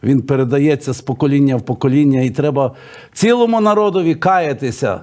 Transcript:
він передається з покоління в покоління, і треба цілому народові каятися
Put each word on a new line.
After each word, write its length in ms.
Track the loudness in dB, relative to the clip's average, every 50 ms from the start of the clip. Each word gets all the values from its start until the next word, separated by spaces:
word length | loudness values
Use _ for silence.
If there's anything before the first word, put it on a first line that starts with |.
він 200 | 2 2 0 0
передається 680 | 2 0 0 0 0 0 0 0 2 2 0 0 -2 -8
з 80 | -8 -8
покоління 560 | -6 -8 -4 -2 0 0 2 2 2 2 0
в 60 | -2
покоління, 580 | -4 -4 -6 -2 0 0 2 2 2 2 2 0
і 100 | 0 -2
треба 420 | -2 -2 -2 -2 0 0 -2 -2 -4 -8 -20 -20 -20 -20 -20 -14
цілому 480 | _ 0 2 2 4 2 2 2 2 2
народові 540 | 2 2 2 2 2 0 0 0 0 0 -2
каятися 880 | 0 0 0 0 2 0 -2 -4 -4 -4 -6 -4 -2 -2 -4 -4 -4